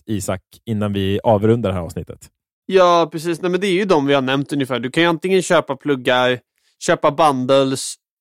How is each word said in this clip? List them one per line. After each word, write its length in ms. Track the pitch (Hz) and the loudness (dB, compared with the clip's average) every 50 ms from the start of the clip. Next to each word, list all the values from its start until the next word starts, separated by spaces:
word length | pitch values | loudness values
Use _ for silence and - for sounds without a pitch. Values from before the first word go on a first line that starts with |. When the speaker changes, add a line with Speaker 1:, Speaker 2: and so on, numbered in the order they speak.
| _ | _
Speaker 1:
Isak, 360 | - 110 98 - - 95 90 - _ - - _ | -8 -8 -6 -6 -6 -8 -8 -10 _ -20 -16 _
innan 280 | 120 113 104 104 104 101 | -8 -6 -4 -4 -4 -2
vi 260 | 98 95 95 98 107 - | -2 -2 -2 -2 0 2
avrundar 460 | 120 110 98 104 110 113 120 107 95 | 2 2 4 4 2 2 2 0 -2
det 60 | 92 | -4
här 60 | 90 85 | -4 -6
avsnittet? 440 | - - 85 - - - - - - _ _ _ _ _ _ _ | -8 -10 -12 -12 -12 -16 -20 -20 -20 _ _ _ _ _ _ _
Speaker 2:
Ja, 440 | - 190 190 180 180 175 170 165 156 | 0 2 4 4 6 4 4 2 0
precis. 300 | 170 165 151 175 170 151 | -4 -6 -6 -6 -6 -4
Nej, 100 | 180 180 | -2 -2
men 80 | 180 180 | -2 -2
det 80 | 196 202 | 0 0
är 60 | 175 | 0
ju 120 | 180 220 | 0 2
de 200 | 190 180 151 139 | 2 2 2 2
vi 80 | 139 139 | 2 2
har 80 | 139 | 2
nämnt 320 | 131 127 135 139 139 - 151 | 2 0 -2 -2 -2 -4 -4
ungefär. 260 | 143 135 123 131 120 | -4 -4 -4 -4 -6
Du 120 | 117 127 | -6 -4
kan 120 | - 165 170 | 0 0 2
ju 60 | 170 | 2
antingen 320 | 165 156 - 185 190 185 | 0 0 -2 0 0 0
köpa 340 | 170 - 180 156 - - 135 | 2 2 0 0 0 -2 -6
pluggar, 640 | - - 151 143 127 120 127 127 127 123 127 127 117 - _ _ _ _ _ _ _ - | -6 -4 -2 -4 -2 0 0 2 2 2 0 0 -2 -6 _ _ _ _ _ _ _ -2
köpa 260 | - 170 160 - 151 | -2 0 2 0 0
bundles, 840 | 143 151 165 151 139 127 127 127 135 139 135 135 135 127 - - - - _ _ _ _ | 2 2 2 2 2 0 0 2 2 4 2 2 -2 -6 -8 -10 -14 -16 _ _ _ _